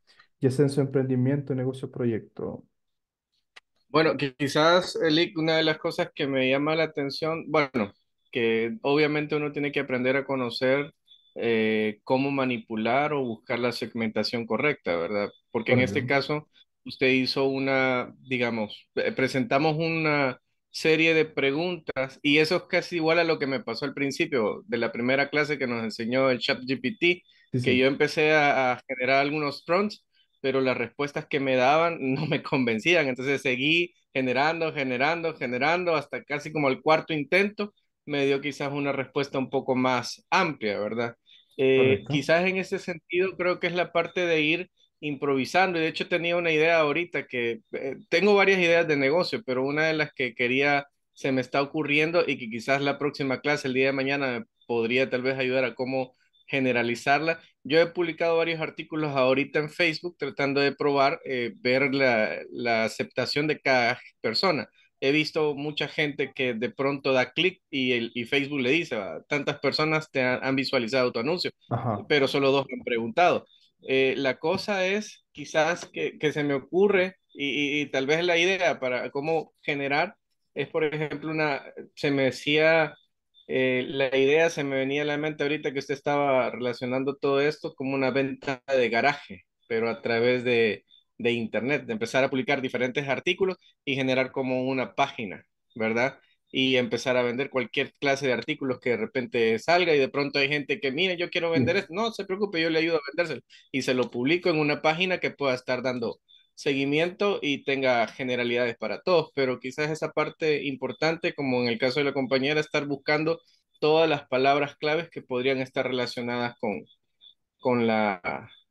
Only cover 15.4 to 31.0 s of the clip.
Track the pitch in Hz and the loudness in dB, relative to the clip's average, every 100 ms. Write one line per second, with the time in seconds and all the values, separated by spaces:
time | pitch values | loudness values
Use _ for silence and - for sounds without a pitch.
15.4 | _ 117 110 120 127 139 127 139 135 151 | _ -6 2 2 2 0 0 0 0 -6
16.4 | - _ _ _ - - 131 131 127 143 | -8 _ _ _ -16 -2 2 2 2 0
17.4 | 135 135 135 135 131 123 117 - 131 127 | 0 0 0 2 2 0 -4 -10 -6 -2
18.4 | 120 117 107 - _ - - 110 131 135 | -2 -2 -6 -10 _ -4 -2 0 0 0
19.4 | 113 139 160 156 165 165 156 147 135 123 | 0 0 2 0 -2 -2 0 0 -2 -4
20.4 | _ _ _ - 160 156 165 160 156 147 | _ _ _ -2 2 4 4 4 0 0
21.4 | 139 143 180 170 - - 131 - 147 151 | 0 0 -2 -6 -6 -6 -6 -2 2 4
22.4 | 156 175 - 180 - 175 160 170 165 160 | 4 0 0 -2 -2 -2 2 2 2 0
23.4 | 135 131 - 143 143 135 139 131 160 139 | -2 -4 -6 -6 -6 -4 -4 -2 -2 0
24.4 | 104 - - 117 117 117 123 135 139 147 | 0 -2 -4 -2 -2 -2 0 0 0 0
25.4 | 147 143 127 117 113 104 113 127 135 123 | -2 -2 -4 -4 -6 -6 -2 2 2 2
26.4 | - 131 127 131 127 - 175 175 _ _ | 0 -4 -4 -4 -4 0 0 0 _ _
27.4 | _ 131 127 127 131 143 147 160 151 156 | _ -2 2 4 4 2 0 2 2 4
28.4 | 143 135 127 120 - 127 127 135 143 151 | 4 2 0 -2 -6 -4 0 2 2 -2
29.4 | 147 135 - 175 208 - _ _ _ _ | -4 -6 0 0 0 -4 _ _ _ _
30.4 | 135 135 131 120 113 - | -2 2 2 0 -4 -4